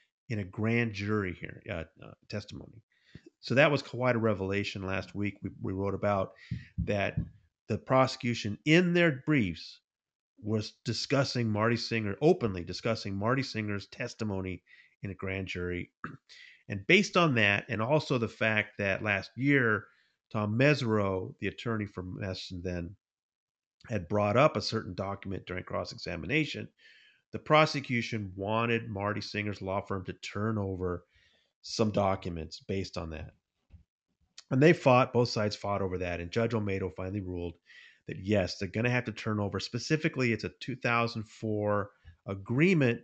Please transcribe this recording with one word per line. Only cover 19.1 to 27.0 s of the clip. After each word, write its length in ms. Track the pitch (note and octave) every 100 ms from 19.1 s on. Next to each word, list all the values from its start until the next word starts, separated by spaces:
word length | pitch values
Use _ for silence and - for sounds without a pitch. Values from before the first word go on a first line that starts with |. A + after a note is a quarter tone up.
| G2 F2+ -
year, 480 | C3+ C#3+ A#2 G#2 - _ _ _ _
Tom 260 | A2 G#2 A2
Mesereau, 720 | C#3 C#3+ A#2+ G#2+ G2 F#2+ F#2 -
the 80 | G2+
attorney 380 | - A#2+ A2+ G2+
for 180 | -
Masterson 580 | F2+ G2+ G2+ F#2 - F2+
then, 360 | F#2 F2 F2 G2 _ _ _ _ _ _ _ _ -
had 220 | A2 E2
brought 260 | G#2 G#2 G#2+
up 220 | D3+ G#2+
a 40 |
certain 320 | - A2 -
document 520 | F2+ G2 G2 G2 F#2+ -
during 180 | F2+
cross-examination, 1040 | F2 F#2+ F#2 - F2 E2+ D#2+ D3 D3+ G#2+ A2+ _ - -